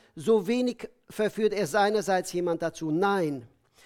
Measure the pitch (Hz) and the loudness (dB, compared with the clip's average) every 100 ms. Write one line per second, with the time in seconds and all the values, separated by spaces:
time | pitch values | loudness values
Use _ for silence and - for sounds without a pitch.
0 | _ - 147 220 175 247 247 233 - _ | _ -6 2 2 2 0 0 -4 -12 _
1 | - - 208 - 214 202 170 196 202 214 | -14 -4 -4 0 0 0 0 2 2 2
2 | 185 185 185 175 175 165 165 - 160 156 | 0 0 0 -2 -2 -2 -4 -6 -4 0
3 | 202 202 160 139 117 _ _ _ | 2 2 0 -4 -10 _ _ _